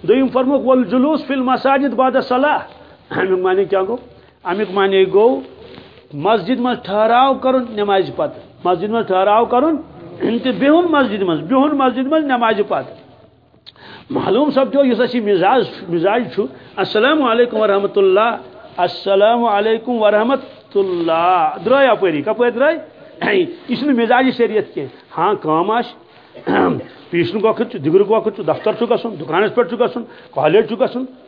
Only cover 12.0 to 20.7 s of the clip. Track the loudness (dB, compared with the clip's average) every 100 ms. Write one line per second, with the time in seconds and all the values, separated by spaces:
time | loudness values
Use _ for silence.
12 | -2 0 0 0 0 0 -2 -4 -6 -16
13 | -20 -20 _ _ _ _ -20 _ -20 -20
14 | -8 -4 0 0 2 0 0 2 2 2
15 | 0 -2 0 2 4 2 0 -8 -6 -2
16 | 0 0 -2 -4 -6 -8 -16 -6 -2 0
17 | 2 2 2 2 0 2 0 2 0 2
18 | 4 4 2 -2 -10 -20 -16 -4 -4 -2
19 | 0 4 4 4 0 0 0 -2 -2 0
20 | 2 2 2 -2 -6 -20 -4